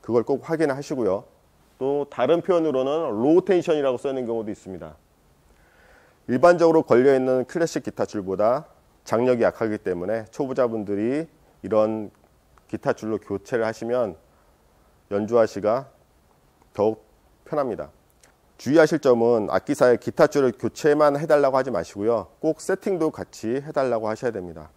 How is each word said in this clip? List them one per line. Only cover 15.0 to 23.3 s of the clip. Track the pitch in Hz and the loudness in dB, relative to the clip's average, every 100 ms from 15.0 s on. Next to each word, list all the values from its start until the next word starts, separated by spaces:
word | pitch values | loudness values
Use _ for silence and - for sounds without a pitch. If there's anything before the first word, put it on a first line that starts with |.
| _ | _
연주하시기가 | 101 104 117 110 - 101 120 139 _ _ _ _ _ _ _ _ | -6 0 0 0 0 -2 -4 -6 _ _ _ _ _ _ _ _
더욱 | - 107 110 _ _ _ _ - | -2 -2 -2 _ _ _ _ -8
편합니다. | 151 135 90 76 _ _ _ _ _ _ _ | -4 -4 -6 -10 _ _ _ _ _ _ _
주의하실 | - 156 151 160 | 2 4 4 4
점은 | 143 120 117 117 98 | 4 4 4 2 2
악기사에 | 90 - 92 127 117 | -2 -2 2 4 4
기타 | - - 156 | -2 2 2
줄을 | 147 131 | 4 0
교체만 | 113 113 - 156 147 147 143 | 0 -8 -2 0 4 4 2
해달라고 | 156 147 139 131 | 0 2 2 0
하지 | 131 | -2
마시고요. | 104 82 101 104 117 92 _ | -4 -6 -4 -2 -2 -4 _
꼭 | 160 156 | -6 -4
세팅도 | - 190 - 185 156 | -6 -6 -4 -2 -4
같이 | - 92 | -4 -14